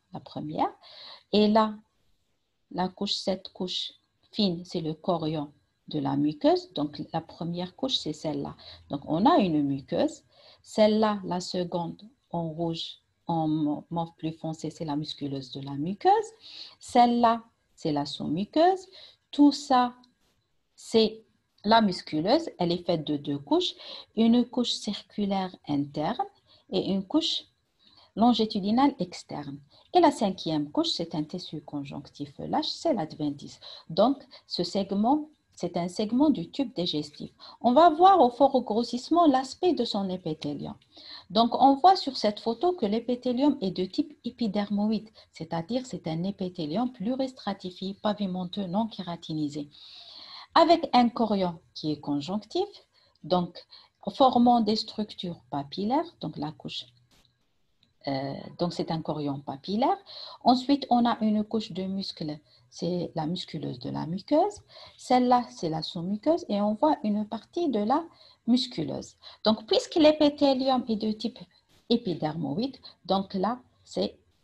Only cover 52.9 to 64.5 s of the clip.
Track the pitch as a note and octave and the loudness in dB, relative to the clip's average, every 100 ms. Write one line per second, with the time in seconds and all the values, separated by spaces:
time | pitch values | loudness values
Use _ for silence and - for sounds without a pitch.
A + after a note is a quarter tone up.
52.9 | _ _ _ D3+ F3+ F3 - - - _ | _ _ _ -2 0 0 -8 -20 -20 _
53.9 | _ - - C4 B3+ A#3+ A#3+ G#3 A3 - | _ -6 4 4 6 6 4 2 -2 -4
54.9 | - G#3 - F3+ E3 _ - C#3+ - G#3 | -8 -10 -8 -10 -10 _ -8 -8 -6 -2
55.9 | C#4 E4+ - D#3 D3+ D3+ - D#3 - - | -2 -4 -8 -10 -8 -10 -10 -12 -12 -14
56.9 | _ _ _ _ _ _ _ _ _ _ | _ _ _ _ _ _ _ _ _ _
57.9 | _ - C3+ C#3 - - - F3 E3+ - | _ -6 -4 -6 -8 -12 -4 -4 -4 -4
58.9 | E3 - D3+ C#3+ C#3 C#3 C#3 - G#3 C#4 | -4 -4 -4 -4 -6 -8 -12 -6 0 0
59.9 | G4 - - - - - B3+ - C#4 - | 0 -6 -20 -20 -2 2 2 4 0 2
60.9 | A#3+ A#3+ A#3 A3 G#3+ G#3+ A3+ G#3+ E3 F#3+ | 2 2 0 0 0 0 -4 -4 -6 -6
61.9 | G3 F#3+ - D#3 D3+ _ _ _ - E3+ | -6 -8 -8 -8 -8 _ _ _ -8 -4
62.9 | F3+ - E3 D#3 F3 - D#3+ C#3 C3 C#3+ | -4 -4 -4 -4 -6 -8 -10 -8 -8 -8
63.9 | C#3 C#3+ F#3+ - D4 G4+ | -8 -6 -8 0 2 2